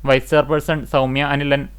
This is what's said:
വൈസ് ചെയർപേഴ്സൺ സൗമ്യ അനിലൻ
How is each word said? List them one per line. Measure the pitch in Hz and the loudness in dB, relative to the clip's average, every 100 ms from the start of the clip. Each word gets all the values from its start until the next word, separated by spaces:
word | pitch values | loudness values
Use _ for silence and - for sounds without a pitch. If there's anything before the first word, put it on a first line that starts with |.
| 139 | 2
വൈസ് | 131 - | 0 4
ചെയർപേഴ്സൺ | 151 139 151 147 156 - | 2 2 -2 -2 -4 -2
സൗമ്യ | 147 131 135 143 | -2 0 -2 -2
അനിലൻ | 143 143 139 135 | -2 0 -2 -2